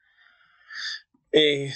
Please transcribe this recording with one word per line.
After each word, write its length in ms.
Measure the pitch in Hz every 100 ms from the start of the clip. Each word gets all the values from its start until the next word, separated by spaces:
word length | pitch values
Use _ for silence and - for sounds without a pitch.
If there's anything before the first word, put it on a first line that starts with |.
| _ _ _ _ _ _ - - - - _ _ _
Eh, 380 | 156 151 139 139